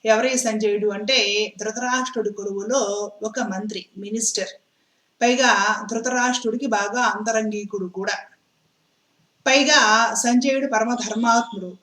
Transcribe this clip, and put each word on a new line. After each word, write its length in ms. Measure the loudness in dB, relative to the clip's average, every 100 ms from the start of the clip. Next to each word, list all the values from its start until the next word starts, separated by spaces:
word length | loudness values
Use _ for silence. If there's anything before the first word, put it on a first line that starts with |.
| 4
ఎవరు 220 | 2 4
ఈ 100 | 0
సంజయుడు 500 | -2 0 0 0 -2
అంటే, 600 | -2 0 2 2 0 -2 -4
ధృతరాష్ట్రుడి 680 | -8 -4 -2 -2 -2 -4 -4
కొలువులో 840 | -6 -8 -6 -2 -2 0 -4 -8 -8
ఒక 160 | -8 -6
మంత్రి, 460 | -6 -6 -8 -10 -12 -16
మినిస్టర్, 500 | -8 -4 -2 -2 -6 -10 _ _ _ _ _ _
పైగా 680 | 2 4 4 4 2 -2 -4
ధృతరాష్ట్రుడికి 760 | -6 -2 0 0 0 -2 -4 0
బాగా 360 | 0 0 0
అంతరంగికుడు 840 | 0 0 -2 0 0 -6 -8 -8 -8
కూడా, 280 | -6 -6 -6 -10 _ _ _ _ _ _ _ _ _ _ _ 2
పైగా 680 | 4 6 6 6 4 4
సంజయుడు 540 | 0 2 4 4 0 0
పరమ 260 | 0 0
ధర్మాత్ముడు 840 | -2 -4 0 2 2 0 -8 -12 -14